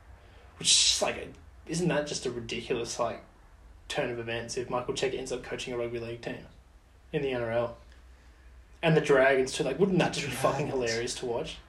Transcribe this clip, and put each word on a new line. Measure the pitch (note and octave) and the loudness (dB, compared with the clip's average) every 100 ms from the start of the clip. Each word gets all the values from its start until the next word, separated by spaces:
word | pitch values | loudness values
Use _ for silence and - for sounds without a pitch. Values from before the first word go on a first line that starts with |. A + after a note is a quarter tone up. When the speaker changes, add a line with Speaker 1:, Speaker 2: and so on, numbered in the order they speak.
| - - - - - - | -20 -20 -20 -20 -20 -4
Speaker 1:
which | D#3+ | 4
is | - | 4
just, | - - | 4 2
like, | - - | 0 -2
a, | - - - - - | -10 -14 -20 -18 -6
isn't | E3 F3 | 0 2
that | F#3+ G3 | 2 0
just | - C3 | -4 -4
a | |
ridiculous, | A#2+ A2+ A2+ - B2 A#2 - | -6 -6 -6 -4 -2 -2 -2
like, | A#2 G2+ - - - - - - - | -2 -4 -14 -20 -20 -20 -20 -18 -8
turn | - B2+ | -4 -4
of | A#2+ | -4
events | A#2 A#2 A2+ B2+ | -6 -6 -6 -6
if | A#2+ | -4
Michael | B2 A#2 | -4 -4
Cheika | - C3+ C3 | -2 -2 -2
ends | C3 | -4
up | A#2+ | -6
coaching | - B2 - | -6 -8 -6
a | A#2+ | -4
rugby | A#2 A#2 | -4 -4
league | A2+ A#2+ | -8 -8
team | - A#2+ - - - - - - - | -8 -10 -12 -20 -20 -20 -20 -20 -6
in | D#3 | -4
the | C3+ | -2
N | B2 | -2
R | A#2 | 0
L? | A#2 A#2 - - - - - - - - - - - | 0 -2 -4 -20 -20 -20 -20 -20 -20 -20 -20 -20 -2
And | E3 D#3 | 4 4
the | |
Dragons | - C#3 C3+ C3+ B2+ | 6 6 8 6 2
too, | - | 0
like, | C3+ C#3 | -2 2
wouldn't | G3 F3 | 4 4
that | - | 2
just | - C#3 | 0 -4
be | |
fucking | B2 D3+ C#3 C3+ | 0 0 0 0
Speaker 2:
Dragons. | C3+ A#2 | 0 0
Speaker 1:
hilarious | A2+ A#2+ - | 0 -2 -4
to | B2+ | -4
watch? | A#2+ D#3+ - | -4 -6 -10